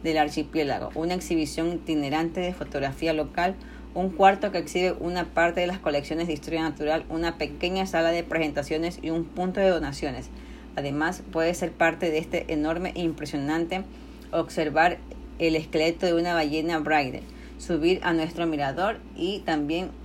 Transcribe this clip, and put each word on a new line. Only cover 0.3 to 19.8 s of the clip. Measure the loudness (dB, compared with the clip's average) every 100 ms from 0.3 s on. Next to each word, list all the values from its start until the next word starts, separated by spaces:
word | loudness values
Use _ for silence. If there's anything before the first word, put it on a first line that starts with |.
| 0 -2 0 0 0 -4 -2
una | -2
exhibición | -2 0 0 0 0 -2
itinerante | -2 -2 0 2 0 0 -2
de | -4
fotografía | -4 -6 -2 -2 0 0
local, | 0 0 0 0 0 -10 -16 -10
un | -2 -2
cuarto | 8 8 8 0
que | -2
exhibe | -2 2 2
una | 0 -2 -2 -2
parte | 2 4 4
de | 0
las | 0
colecciones | 0 0 -2 -4 -2
de |
historia | -4 -4 -2
natural, | -2 -2 0 0 0
una | -2 -2 -2
pequeña | -6 -2 -2 0 0
sala | 2 4
de | 2
presentaciones | 0 0 0 0 -2 -2 -2 -4
y | -4
un | -2 -2
punto | -2 -2 4
de | 4
donaciones. | 4 0 -4 -6 -6 -10 -14 -14 -14 -8 -6
Además, | -2 0 0 -2 -4
puede | 0 2
ser | 2 -2
parte | 2 2 4 0
de | 0
este | 0 -4 -2
enorme | 0 0 0 -2 -2
e |
impresionante, | -2 -2 -6 -4 0 0 0 -4 -6 -12 -16 -16 -2
observar | -2 0 0 2 6 4 4 -8 -14 -14 0
el | 2 2
esqueleto | 2 2 2 2 2
de |
una | 4 4
ballena | 2 2 0 0 0
Braidel, | 2 2 2 -4 -12 -16 -16 -14
subir | -2 2 4 4
a | 2
nuestro | 2 0 -2 -2
mirador | 0 -2 0 0 -2 -10 -4
y | -4 -2
también | 0 0 0 -2